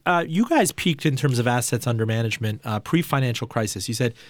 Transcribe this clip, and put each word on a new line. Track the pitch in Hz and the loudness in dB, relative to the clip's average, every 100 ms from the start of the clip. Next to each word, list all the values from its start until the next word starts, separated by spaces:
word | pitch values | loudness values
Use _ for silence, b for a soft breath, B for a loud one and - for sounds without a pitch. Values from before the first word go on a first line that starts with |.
| - | 0
uh, | 175 170 | 0 2
you | 165 240 | 0 2
guys | 320 208 | 4 2
peaked | - 185 151 156 | 0 -2 0 0
in | 135 | 0
terms | 147 120 | 2 2
of | 120 | 2
assets | 123 120 120 123 | 0 0 -2 0
under | 117 110 | 0 0
management, | 113 113 - 107 107 | 0 0 -2 -4 -4
uh, | 117 107 | -4 -6
pre-financial | - 170 170 139 127 117 117 | 0 0 2 0 0 -2 -4
crisis. | 120 107 - - | -2 -2 -4 -4
You | |
said | 113 123 - | -2 -2 -2